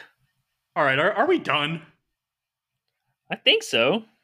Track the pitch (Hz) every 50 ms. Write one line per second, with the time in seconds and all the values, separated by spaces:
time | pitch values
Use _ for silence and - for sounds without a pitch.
0 | - _ _ _ _ _ _ _ _ _ _ _ _ _ - 175 151 135 131 139
1 | 160 202 202 196 226 - 370 - - 165 139 151 143 151 165 160 - _ _ _
2 | _ _ _ _ _ _ _ _ _ _ _ _ _ _ _ _ _ _ _ _
3 | _ _ _ _ _ - 170 - - 262 359 440 - - - 117 117 139 185 226
4 | 220 _ _ _